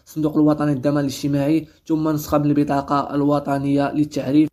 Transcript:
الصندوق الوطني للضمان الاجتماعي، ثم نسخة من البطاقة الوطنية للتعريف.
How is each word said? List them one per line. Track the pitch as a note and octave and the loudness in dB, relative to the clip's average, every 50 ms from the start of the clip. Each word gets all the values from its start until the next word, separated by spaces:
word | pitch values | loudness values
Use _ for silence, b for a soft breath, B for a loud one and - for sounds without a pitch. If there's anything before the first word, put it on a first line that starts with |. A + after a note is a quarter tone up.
| b | b
الصندوق | - - D#3 D3+ D3+ D#3 | -12 -6 -4 -4 0 2
الوطني | D#3 D3+ D3+ D3+ D3+ D3 D3 C#3+ | 2 4 4 2 2 0 0 -2
للضمان | B2+ B2 D3 D3 D3 C#3+ | 0 0 0 0 0 -2
الاجتماعي، | C3+ B2+ - - C#3+ C#3+ C#3+ C#3 D3 D#3+ D#3+ D3+ b b b _ | -2 -4 -4 -4 -2 0 0 0 0 0 0 -2 b b b _
ثم | - D#3+ D#3 D#3 D#3+ | -2 -2 0 0 0
نسخة | D#3 D3 D3+ - D#3+ | -2 -2 -2 0 0
من | D3 D3 | 2 2
البطاقة | D3 D3 D3 D3 D3 C#3+ C#3 C#3 - D3 C#3+ C3+ - - | 2 2 2 2 2 0 -2 0 0 -2 -2 -2 -2 -2
الوطنية | D3 C#3+ C#3+ D3 C#3+ C#3+ C#3+ C#3 C#3 C#3 C#3 C#3 C#3 C#3 C#3 | 0 0 2 0 0 0 -2 -2 -2 0 0 0 0 0 0
للتعريف. | - D3+ D3 D3+ - C#3+ B2+ B2+ C#3 D3+ D#3 D3 | 0 -2 -2 -2 -4 -4 -2 2 2 2 2 2